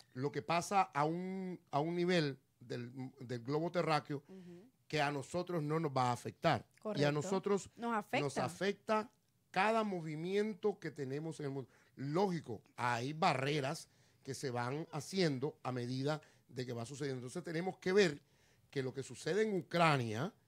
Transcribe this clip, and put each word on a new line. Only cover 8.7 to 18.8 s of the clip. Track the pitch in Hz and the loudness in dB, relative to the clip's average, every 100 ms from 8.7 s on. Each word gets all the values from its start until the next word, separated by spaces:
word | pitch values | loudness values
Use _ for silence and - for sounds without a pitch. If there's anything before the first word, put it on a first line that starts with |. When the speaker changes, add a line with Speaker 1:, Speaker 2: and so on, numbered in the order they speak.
| 202 - 220 214 _ _ _ _ | -2 0 0 -2 _ _ _ _
Speaker 1:
cada | 180 208 226 | 2 4 4
movimiento | 214 185 160 151 170 202 214 196 208 202 | 2 -2 -4 -4 0 0 0 0 -2 -2
que | 160 | -6
tenemos | 143 131 139 160 156 | -6 -6 -4 -6 -6
en | 147 | -6
el | |
mundo. | 139 120 _ _ - | -6 -8 _ _ -8
Lógico, | 135 160 202 170 - 107 - - | -2 2 2 0 -4 -10 -10 -2
hay | 123 120 131 | 0 0 -2
barreras | 156 180 135 131 151 131 165 - _ _ _ | 2 4 4 2 0 0 -4 -8 _ _ _
que | - 127 | -8 -6
se | 135 | -2
van | 120 120 147 165 | -2 -2 -2 -4
haciendo | 156 - 190 170 131 147 - | -8 -4 2 2 2 -2 -4
a | 131 | -4
medida | 127 120 131 139 151 - _ - | -2 -2 -2 0 -2 -6 _ -14
de | 120 127 | -8 -6
que | |
va | 117 117 | -6 -6
sucediendo. | 135 147 127 | -6 -4 -4
Entonces | 123 180 | -6 -8
tenemos | 170 160 185 - | -4 -2 -2 -2
que | 180 | 2
ver | 196 185 143 _ _ _ _ _ | 6 6 4 _ _ _ _ _
que | 143 | -4